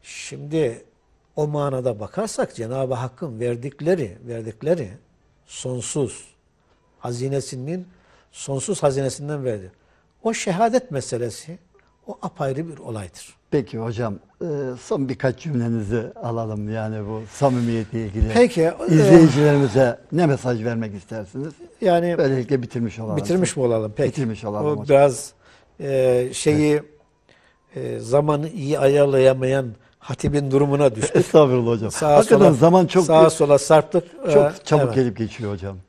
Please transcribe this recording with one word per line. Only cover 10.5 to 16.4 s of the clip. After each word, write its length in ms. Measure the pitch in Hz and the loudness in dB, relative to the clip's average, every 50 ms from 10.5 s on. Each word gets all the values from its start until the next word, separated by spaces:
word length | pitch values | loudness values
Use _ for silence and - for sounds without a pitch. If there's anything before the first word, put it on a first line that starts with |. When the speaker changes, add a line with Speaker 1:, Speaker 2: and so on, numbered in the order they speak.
| 170 185 226 233 226 247 247 - | 0 0 0 2 2 -2 -2 -2
Speaker 1:
meselesi 680 | 147 135 117 - 131 113 120 113 104 - - 151 170 - _ _ _ _ _ _ _ _ _ - | -8 -8 -6 -6 -6 -6 -6 -8 -8 -12 -18 -18 -20 -20 _ _ _ _ _ _ _ _ _ -18
O 80 | - _ | -16 _
apayrı 460 | - 185 _ - 147 135 131 143 165 | -12 -14 _ -6 -6 -4 -4 -6 -8
bir 100 | 165 160 | -10 -14
olaydır. 580 | 151 - 127 113 107 95 87 _ - - - _ _ _ _ | -16 -14 -12 -12 -12 -12 -14 _ -20 -20 -20 _ _ _ _
Speaker 2:
Peki 260 | - 147 113 - - | -2 -2 -2 -4 -8
hocam, 420 | 113 113 120 113 107 123 110 101 87 _ _ _ _ | -8 -8 -6 -6 -4 -6 -6 -6 -10 _ _ _ _
e, 40 | - 170 147 143 139 131 123 123 | -8 -8 -6 -6 -6 -8 -10 -12
son 280 | - - - 151 139 127 | -8 -6 -4 -4 -4 -4
birkaç 300 | 127 - - 131 117 - | -4 -2 -2 -2 -2 -2
cümlenizi 760 | - 165 143 120 117 117 117 113 107 98 113 117 110 - - 233 208 | -8 -4 -4 -2 -2 -2 -2 -4 -4 -4 -4 -4 -4 -8 -14 -10 -8
alalım, 500 | 117 117 117 | -6 -6 -6